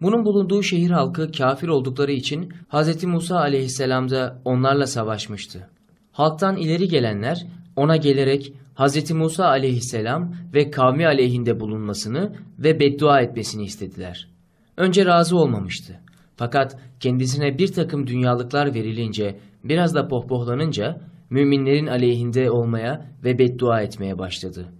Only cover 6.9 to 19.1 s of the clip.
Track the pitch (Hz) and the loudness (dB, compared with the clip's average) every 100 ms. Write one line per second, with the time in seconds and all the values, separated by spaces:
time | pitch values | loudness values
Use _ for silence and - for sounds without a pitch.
6.9 | 151 117 101 117 175 - - - - 151 | 2 0 -2 -4 -6 -8 -18 -8 0 2
7.9 | 160 143 135 135 139 - - - - 139 | 4 4 2 2 0 -4 -16 -16 0 2
8.9 | 147 - 160 160 160 175 135 131 123 - | 2 0 0 0 2 2 2 2 -2 -2
9.9 | 113 110 151 175 - - 147 147 135 127 | -4 -2 -4 -4 -8 -2 0 0 2 2
10.9 | 143 165 139 127 123 117 117 107 107 104 | 4 4 4 4 2 0 0 -2 -4 -4
11.9 | 101 104 135 208 - - - 143 160 143 | -6 -6 -4 -4 -8 -18 0 2 4 4
12.9 | 143 151 139 120 113 104 107 98 - 92 | 4 4 4 2 -2 -8 -8 -10 -10 -12
13.9 | - 90 90 - _ _ _ _ - 185 | -10 -12 -12 -18 _ _ _ _ -2 2
14.9 | 185 180 170 170 180 143 107 95 - - | 4 6 4 4 4 4 0 -4 -10 -12
15.9 | - - _ _ - 120 143 127 - - | -20 -20 _ _ -8 -2 0 0 -4 -20
16.9 | - 127 127 127 143 143 - 190 180 170 | -6 -2 0 0 0 -2 0 0 0 -2
17.9 | 147 123 123 127 120 123 143 143 113 110 | -4 -4 0 0 0 -2 -2 -2 -2 -4
18.9 | 113 113 | -4 -6